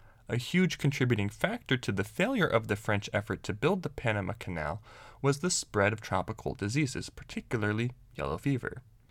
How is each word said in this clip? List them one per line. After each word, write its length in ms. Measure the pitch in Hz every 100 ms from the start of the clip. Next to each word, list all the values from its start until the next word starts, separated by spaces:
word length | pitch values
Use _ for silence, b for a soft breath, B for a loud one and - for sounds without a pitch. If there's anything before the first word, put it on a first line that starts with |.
| b b b
A 80 | 120
huge 420 | 123 180 185 -
contributing 520 | 143 139 127 113 101
factor 480 | - 175 240 - 131
to 140 | -
the 100 | 98
failure 420 | 98 - 196 269 170
of 220 | 113 110
the 80 | 101
French 340 | - 104 -
effort 280 | 104 - 98
to 100 | -
build 300 | 104 147 190
the 60 | -
Panama 440 | - 117 104 92 98
Canal 440 | - 87 76 95 B B B B
was 180 | 135 139
the 100 | 175
spread 440 | - - 107 101
of 80 | 107
tropical 540 | - 92 90 - - -
diseases, 540 | 101 131 139 - -
particularly 840 | - - - - 135 104 107 120 - - -
yellow 220 | 69 82
fever. 440 | 139 131 - - - - B